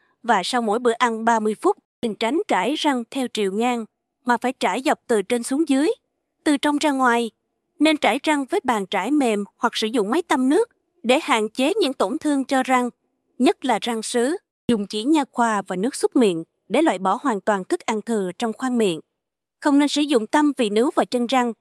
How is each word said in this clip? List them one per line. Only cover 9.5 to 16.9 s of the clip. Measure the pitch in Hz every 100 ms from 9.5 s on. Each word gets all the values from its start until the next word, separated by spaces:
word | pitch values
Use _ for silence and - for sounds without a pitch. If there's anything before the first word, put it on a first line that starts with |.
| _
hoặc | 233 -
sử | 220
dụng | 247 196
máy | 294
tăm | - 302 254
nước | 339 466 _ _ _
để | 220 269
hạn | - 240 214
chế | - 269 440
những | 302
tổn | 269 190 311
thương | 302 285 254
cho | 269
răng, | 254 254 247 - _ _ _ -
nhất | 254 - 262
là | 208
răng | 233 226
sứ. | 208 247 247 330 _ _ -
Dùng | 226 202
chỉ | 214
nha | 240 311 269
khoa | - 233 214 190
và | 185
nước | 226 -
súc | 415 285
miệng | 220 165 165 _ -
để | 226
loại | 320